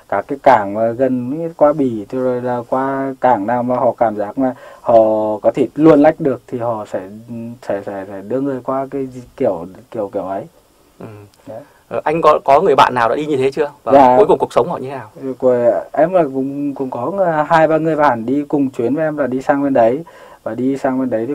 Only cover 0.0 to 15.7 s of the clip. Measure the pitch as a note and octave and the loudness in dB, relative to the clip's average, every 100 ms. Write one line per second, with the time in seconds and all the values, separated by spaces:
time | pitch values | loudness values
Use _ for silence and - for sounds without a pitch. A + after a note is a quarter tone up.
0 | _ G3+ - C#3 C#3+ A#2+ G2+ G#2 A2+ A#2 | _ -6 -6 -2 2 2 2 -2 -2 0
1 | C3+ B2+ B2 D3+ E3 E3 D3 D3+ C3 A2 | -2 -2 -4 -6 -8 0 2 2 -2 -4
2 | G2+ C3 B2+ B2 B2 B2 A#2+ C3+ C3+ C3+ | -6 -4 -2 -2 -4 -6 -4 -4 -2 -4
3 | C3+ C3 B2+ A#2 G2+ B2 A#2+ B2 B2 A2+ | -6 -2 0 2 0 -2 -2 0 0 0
4 | A2+ G#2+ G#2 C3 C3 B2 - - - A#2 | -2 -2 -6 -4 -4 -4 -14 -8 2 4
5 | A2 G#2+ G#2+ G#2 A2+ D3 B2 - D#3+ D3 | 6 2 -2 -2 0 0 -2 4 6 8
6 | D3+ D#3+ D3+ B2 - B2+ A#2 A2 G#2 - | 6 2 -2 -4 -6 -6 -4 -6 -6 -10
7 | F#2 G#2+ A#2 A#2 A#2 A#2+ - G2+ G2 G2 | -10 -16 -14 -12 -12 -12 -8 -8 -8 -10
8 | G2 G2+ G2 B2+ C#3 C3 B2 C3+ C3+ C#3 | -12 -12 -6 -4 -4 -4 -6 -6 -6 -8
9 | C3 B2+ A#2+ - B2 F2+ F2+ F#2 A2 A2+ | -8 -12 -14 -4 -2 -2 -8 -16 -12 -8
10 | G2+ G2 F#2 G2 D#3 _ _ _ _ - | -6 -6 -6 -8 -10 _ _ _ _ -20
11 | A2+ G#2 G2+ _ - A2 - _ - A#2 | -20 -20 -20 _ -18 -18 -18 _ -12 -6
12 | - E3 D3+ D#3 - C#3+ F#3+ C#3 - B2 | -4 0 2 2 4 4 4 4 4 2
13 | A2+ C3+ D3+ C#3 C3+ D3 C#3+ - - C3+ | 0 0 -2 -2 0 -2 -6 -6 2 6
14 | B2+ B2+ D3+ - A#2+ - C3+ D#3+ B2+ C#3 | 6 6 4 2 0 0 0 -4 -8 -10
15 | G#2+ - C3+ B2+ C3 B2 A#2+ | -14 -12 -10 -2 2 4 2